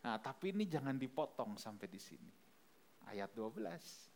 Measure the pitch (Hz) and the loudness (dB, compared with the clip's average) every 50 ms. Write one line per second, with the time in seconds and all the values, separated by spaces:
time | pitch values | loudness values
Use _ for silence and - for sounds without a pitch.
0 | - 120 110 110 - - - - - 190 190 208 214 185 156 147 135 139 135 135 | 2 2 0 2 0 -2 -2 2 0 2 4 4 4 6 4 4 4 4 4 2
1 | 131 127 - - 151 - - - 120 107 104 104 - 113 104 104 - 92 90 98 | 2 2 4 2 2 2 2 0 0 0 0 -2 -4 -6 -4 -4 -6 -6 -6 -8
2 | - - 85 - - - - - - - - - - - - - - - - - | -10 -10 -12 -12 -14 -16 -16 -18 -20 -20 -20 -20 -20 -20 -20 -20 -20 -20 -20 -16
3 | - 101 104 101 98 98 - 113 110 110 113 107 110 87 82 82 - - - - | -12 -6 -2 -2 -2 0 0 -2 -2 0 0 0 -2 -2 -2 -4 -6 -10 -12 -14
4 | - - - | -16 -18 -20